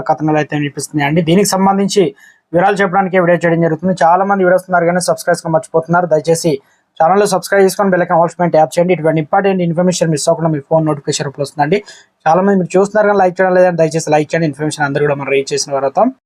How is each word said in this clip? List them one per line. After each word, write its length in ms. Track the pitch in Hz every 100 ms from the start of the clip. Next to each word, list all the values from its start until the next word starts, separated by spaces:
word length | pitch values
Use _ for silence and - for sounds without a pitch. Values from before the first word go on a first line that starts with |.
| 156
కథనాలు 300 | 156 156 151
అయితే 140 | 143 147
వినిపిస్తున్నాయండి. 640 | 147 147 - 151 143 160 156
దీనికి 200 | 185 202
సంబంధించి 480 | 190 196 196 196 202 160 - - _ _
వివరాలు 240 | 170 196 196
చెప్పడానికి 340 | 196 196 190 185
వీడియో 160 | 175 170
చేయడం 180 | 170 165 165
జరుగుతుంది. 280 | 156 185 180
చాలా 220 | 165 180 196
మంది 140 | 196 180
వీడియోస్ 200 | 185 180
ఉన్నారు 200 | 175 170
కానీ 120 | 180 175
సబ్స్క్రైబ్ 280 | 160 - 170
చేసుకోవడం 160 | 165 160
మర్చిపోతున్నారు. 520 | - 160 160 170 175
దయచేసి 380 | 170 165 160 170 135 - _ _ -
ఛానల్లో 280 | 165 196 208
సబ్స్క్రైబ్ 300 | 190 - 196 190
చేసుకొని 260 | 190 196
బెల్ 100 | 175 170
ఐకాన్ 140 | 170
ఆల్ 120 | 170 -
పైన 120 | 175 156
ట్యాప్ 180 | 156
చేయండి. 200 | - 175 170
ఇటువంటి 260 | 156 156 147
ఇంపార్టెంట్ 360 | 196 196 190 170
ఇన్ఫర్మేషన్ 440 | 165 180 175 165 156
మిస్ 100 | -
అవ్వకుండా 200 | 165 165 151
మీ 40 | -
ఫోన్ 140 | 160 156
నోటిఫికేషన్ 380 | 147 156 143 143
రూపంలో 180 | 135 143
వస్తుందండి. 320 | 151 143 208 - - _ _ 156
చాలా 160 | 175
మంది 160 | 196 196
మీరు 100 | 170 185
చూస్తున్నారు 320 | 196 214 208
కానీ 100 | 202
లైక్ 140 | 185 175
చేయడం 180 | 185 180
లేదని 200 | 180 165
దయచేసి 260 | 160 160 156 151
లైక్ 120 | 151
చేయండి. 180 | 165 160
ఇన్ఫర్మేషన్ 340 | 143 151 156 143
అందరూ 160 | 143 147
కూడా 100 | 143
మనం 100 | 135 139
రీచ్ 140 | 135
చేసిన 180 | 143 147 135
వారు 120 | 135
అవుతాం. 200 | 180 240 -